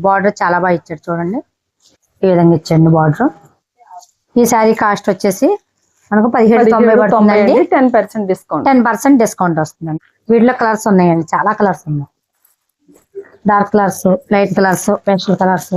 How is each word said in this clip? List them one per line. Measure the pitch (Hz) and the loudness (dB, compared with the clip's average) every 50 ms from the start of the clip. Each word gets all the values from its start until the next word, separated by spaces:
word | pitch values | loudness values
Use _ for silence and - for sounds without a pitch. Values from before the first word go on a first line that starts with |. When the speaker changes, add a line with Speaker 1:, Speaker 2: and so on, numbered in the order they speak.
| 165 | 0
Speaker 1:
బార్డర్ | 196 196 196 185 208 202 - 196 | 0 0 0 0 -2 -2 -2 -2
చాలా | 175 175 175 180 | -2 -2 0 0
బాగా | 185 175 165 | 0 -2 -2
ఇచ్చాడు | _ - 165 151 - 180 | _ -10 -16 -14 -10 -8
చూడండి, | 170 170 170 175 214 285 - _ _ _ _ _ _ _ _ _ _ _ _ _ _ - - | -6 -6 -6 -6 -6 -8 -10 _ _ _ _ _ _ _ _ _ _ _ _ _ _ -2 0
ఈ | 190 180 | 0 2
విధంగా | 170 170 170 170 156 | 4 4 4 2 2
ఇచ్చండి | - - 165 160 160 160 160 160 | 0 0 2 2 4 4 4 2
బార్డర్. | 156 156 151 - 233 320 - - _ - _ _ _ _ _ _ _ _ - - - _ _ _ _ _ - 240 | 2 0 0 0 -2 -4 -4 -6 _ -20 _ _ _ _ _ _ _ _ -20 -20 -20 _ _ _ _ _ 0 0
ఈ | 240 233 254 | 2 2 2
శారీ | 226 220 220 220 - | 2 2 2 0 0
కాస్ట్ | 233 208 202 190 - 208 | 0 -2 -2 -2 -2 -4
వచ్చేసి | 190 - - 202 185 - 262 339 415 - _ _ _ _ _ _ _ _ _ - | -4 -2 -2 -4 -2 0 0 0 -2 -2 _ _ _ _ _ _ _ _ _ -2
మనకు | 208 214 214 240 240 | 0 0 0 0 0
పదిహేడు | 262 226 214 233 240 233 220 226 | 2 2 4 4 4 4 2 2
తొంభై | 220 240 226 220 | 2 2 2 2
Speaker 2:
పదిహేడు | 240 214 196 233 | 2 2 2 2
తొంభై | 220 214 208 208 | 2 2 2 2
Speaker 1:
పడుతుందండి. | 214 208 226 302 | 2 2 2 2
Speaker 2:
అండి, | - 330 - 370 | 2 0 0 0
టెన్ | 294 262 254 240 | 0 0 2 0
పర్సెంట్ | 220 190 - - 226 208 190 | 0 -2 -2 -6 -8 -4 -4
డిస్కౌంట్. | 185 - _ - 165 151 - 285 | -6 -6 _ -8 -8 -4 -2 0
Speaker 1:
టెన్ | 269 254 220 | 2 2 2
పర్సెంట్ | 233 220 208 - 277 285 247 226 | 0 -2 -2 0 0 2 2 2
డిస్కౌంట్ | 202 - - 190 175 165 156 156 | 0 -2 -2 -2 -2 0 -2 -4
వస్తుందండి. | - - - 165 160 156 160 _ _ _ _ _ - | -6 -8 -14 -10 -10 -10 -10 _ _ _ _ _ 0
వీటిలో | 226 233 226 247 247 247 | 0 2 2 2 0 0
కలర్స్ | 240 226 220 208 - 220 | -2 -4 -4 -2 -2 0
ఉన్నాయండి, | 196 185 180 175 165 165 160 - - | 2 2 2 2 0 0 -2 -4 -4
చాలా | 160 156 208 214 - | -4 -2 -2 -2 -2
కలర్స్ | 214 196 170 - - 151 | -2 -2 -2 -4 -6 -8
ఉన్నాయి. | 151 143 143 - _ _ _ _ _ _ _ _ _ _ _ _ _ _ _ _ - _ _ _ - - - _ _ _ - 202 | -8 -8 -8 -10 _ _ _ _ _ _ _ _ _ _ _ _ _ _ _ _ -20 _ _ _ -20 -20 -20 _ _ _ -2 0
డార్క్ | 208 202 202 - - | 0 0 0 0 0
కలర్స్, | 208 202 185 185 - - 190 185 - - - 208 | 0 0 0 -2 -2 -2 -2 -2 -2 -2 -2 0
లైట్ | 202 202 196 190 208 | 0 0 0 0 0
కలర్స్, | 190 190 175 170 - - 208 - - | 0 0 0 -2 -2 -4 -4 -2 -2
పేస్టల్ | 202 196 185 - - 180 180 190 | -2 -2 -2 -2 -4 -2 0 0
కలర్స్, | 185 185 170 - - 190 | -2 -2 -2 -4 -6 -6